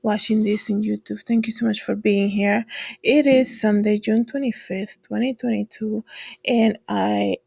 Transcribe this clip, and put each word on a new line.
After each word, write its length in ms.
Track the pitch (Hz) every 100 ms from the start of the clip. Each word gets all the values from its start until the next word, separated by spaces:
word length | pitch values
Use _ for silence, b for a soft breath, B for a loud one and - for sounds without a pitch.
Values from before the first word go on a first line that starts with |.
watching 400 | 220 208 - 220
this 260 | 208 208 -
in 140 | 202
YouTube, 400 | 214 214 - 214
thank 240 | - 233 226
you 60 |
so 140 | 220 233
much 140 | 208
for 120 | -
being 340 | 208 214 202 202
here. 380 | 202 202 208 226 B B B
It 220 | - 294 277
is 340 | 262 254 -
Sunday, 400 | 214 208 208 208
June 260 | 214 220 233
twenty-fifth, 760 | 277 269 - - 190 202 -
twenty 320 | _ 208 247
twenty-two, 720 | 233 247 214 208 - 220 214 B B B B -
and 300 | 240 220 - -
I 480 | 208 196 208 202 180